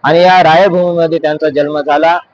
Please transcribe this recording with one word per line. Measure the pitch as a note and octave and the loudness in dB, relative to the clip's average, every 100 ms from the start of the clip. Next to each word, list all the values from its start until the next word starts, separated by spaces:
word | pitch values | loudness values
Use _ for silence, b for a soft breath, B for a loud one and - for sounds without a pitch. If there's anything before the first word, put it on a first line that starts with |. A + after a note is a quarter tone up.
आणि | C#3 E3 | 0 2
या | F3+ F#3 | 4 4
राहेर | E3 D#3+ G3 | 4 2 2
भूमीमध्ये | F3 F3 E3+ E3 D#3+ | 0 -2 -2 -2 -2
त्यांचा | D3+ D3+ D#3 | -4 -2 -4
जन्म | C#3 D3 D3+ | -2 -4 -4
झाला | C#3+ D3 E3 F3 - | -2 0 0 -2 -6